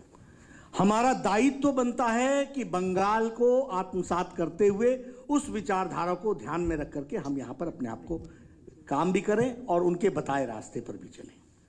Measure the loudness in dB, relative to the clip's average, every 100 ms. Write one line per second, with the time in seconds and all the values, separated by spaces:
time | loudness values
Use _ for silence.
0 | -20 -20 -20 -20 -20 -20 -8 0 2 4
1 | 4 2 2 4 4 4 2 2 0 0
2 | 0 2 2 2 0 -4 -4 -2 0 2
3 | 2 2 0 2 4 4 2 -2 -4 -4
4 | 0 -2 -2 -2 -4 2 4 4 2 2
5 | -4 -14 -2 0 0 -4 -2 -2 -2 -2
6 | -2 0 -2 -2 -2 -2 -2 -2 -4 -8
7 | -6 -6 -4 -6 -6 -6 -8 -6 -6 -6
8 | -8 -8 -10 -18 -20 -20 -20 -20 -2 0
9 | 2 2 2 2 0 -2 0 2 2 2
10 | 2 0 -2 -2 -2 -6 -10 -10 -10 -12
11 | -16 -18 -20 -20 _ _